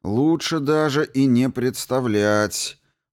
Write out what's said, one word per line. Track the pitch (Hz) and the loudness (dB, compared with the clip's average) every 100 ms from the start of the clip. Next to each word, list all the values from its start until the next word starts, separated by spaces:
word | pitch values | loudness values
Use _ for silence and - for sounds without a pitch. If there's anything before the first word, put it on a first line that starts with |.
лучше | 92 110 151 160 - 160 | -4 0 2 0 -2 -4
даже | 139 156 156 139 156 | 0 0 0 0 0
и | 135 135 | 2 4
не | 120 127 | 4 2
представлять», | 120 127 127 - 127 123 104 104 104 104 - - - _ _ _ | -2 -4 -4 -4 -2 0 2 2 2 0 -4 -8 -12 _ _ _